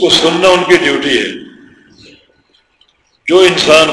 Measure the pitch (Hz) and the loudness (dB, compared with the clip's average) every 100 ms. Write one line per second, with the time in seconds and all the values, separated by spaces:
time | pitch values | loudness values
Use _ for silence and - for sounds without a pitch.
0 | 175 - 156 170 185 180 175 175 147 139 | -2 0 -2 0 0 0 2 0 0 -4
1 | 139 120 98 - - - - _ _ _ | -4 -4 -4 -10 -18 -20 -20 _ _ _
2 | - - _ _ _ _ _ _ _ _ | -20 -20 _ _ _ _ _ _ _ _
3 | _ _ - 175 185 165 - 156 156 | _ _ -2 2 2 0 2 2 2